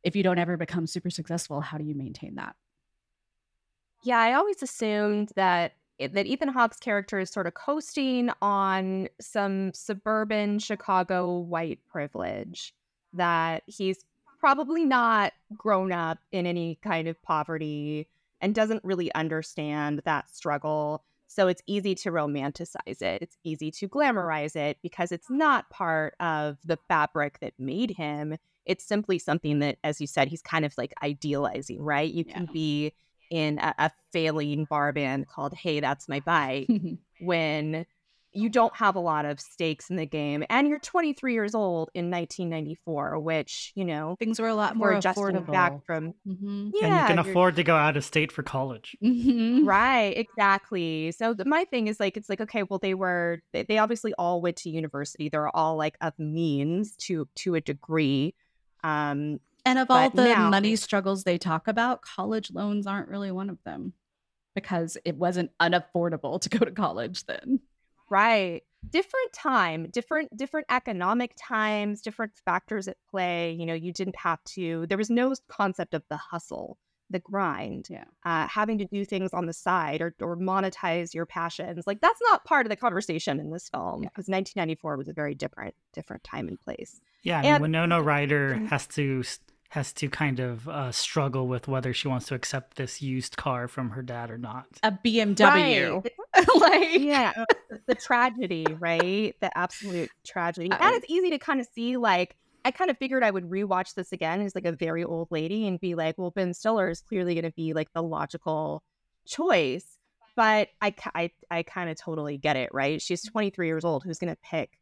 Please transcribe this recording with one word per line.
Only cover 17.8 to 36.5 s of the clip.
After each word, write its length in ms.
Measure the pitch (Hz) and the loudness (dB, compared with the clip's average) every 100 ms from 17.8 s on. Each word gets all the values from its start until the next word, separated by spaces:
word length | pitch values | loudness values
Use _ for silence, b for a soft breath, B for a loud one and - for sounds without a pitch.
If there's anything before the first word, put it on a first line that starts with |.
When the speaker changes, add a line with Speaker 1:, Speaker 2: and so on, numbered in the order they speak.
| 147 151 156 _ _ _ | -4 -6 -8 _ _ _
Speaker 2:
and 140 | 190 | 0
doesn't 300 | 214 214 220 | 2 2 0
really 280 | 185 185 170 | -2 -2 -2
understand 840 | - 160 160 156 - 151 147 147 147 | -2 -2 -2 -4 -6 -4 -2 -2 -2
that 260 | 165 147 - | 0 -2 -2
struggle. 720 | - 165 147 151 151 151 151 _ _ _ | -8 -2 -2 -2 -2 -2 -6 _ _ _
So 220 | - 190 | 2 4
it's 140 | 180 - | 4 -2
easy 300 | 202 196 185 | -2 0 -2
to 140 | 196 | 0
romanticize 880 | 170 147 143 139 - 139 - - - | 0 0 -2 -4 -6 -12 -10 -10 -4
it. 180 | 92 95 | -2 -4
It's 160 | - _ | -8 _
easy 300 | 165 156 156 | -8 -6 -6
to 160 | - 196 | -6 -6
glamorize 680 | 277 285 220 175 156 151 | 2 2 2 0 -2 -4
it 240 | 160 147 - | -2 -4 -4
because 300 | 170 - 175 | -8 -4 -4
it's 180 | 170 - | -4 -4
not 400 | 269 311 262 - | 2 4 2 -2
part 440 | - 175 160 156 _ | -4 0 0 0 _
of 380 | 175 156 151 143 | -2 0 -2 -6
the 140 | 160 160 _ | -4 -4 _
fabric 540 | 165 151 151 147 - | 2 2 0 -4 -4
that 140 | - _ | -12 _
made 320 | 131 165 233 | -6 -2 -2
him. 460 | 185 151 147 151 147 _ _ | -4 -6 -4 -6 -8 _ _
It's 200 | - 185 | -4 -4
simply 340 | - 202 208 180 | 0 -2 0 -2
something 400 | - 156 151 147 | 0 0 2 2
that, 200 | 143 - | 2 0
as 180 | 151 151 | -4 -4
you 60 | 143 | -4
said, 220 | - 143 | 0 0
he's 140 | 160 | 0
kind 220 | - 165 | -2 -2
of, 80 | 147 - | 0 -4
like, 160 | 123 - | -8 -4
idealizing, 800 | 147 143 151 143 143 - 135 - | -4 -2 -2 0 0 -2 -8 -6
right? 280 | 147 143 156 | -2 0 0
You 140 | 170 | -2
can 200 | 160 180 | -6 -6
Speaker 1:
Yeah. 80 | 170 | -6
Speaker 2:
be 400 | 165 156 147 151 _ _ _ _ | -2 -2 0 -4 _ _ _ _
in 280 | 165 151 147 | -2 0 0
a, 160 | 160 - | -2 0
a 120 | 156 _ _ | -2 _ _
failing 520 | 170 160 156 147 147 | -2 0 0 -2 -2
bar 280 | 156 151 143 | -2 0 0
band 340 | 143 135 135 139 | 0 -2 -2 -6
called 240 | - 143 | -8 -8
Hey, 280 | 180 175 147 | -6 -4 -2
That's 280 | 139 139 - | -2 -4 -4
My 120 | 143 | -6
Bike 480 | 156 165 135 | 0 0 0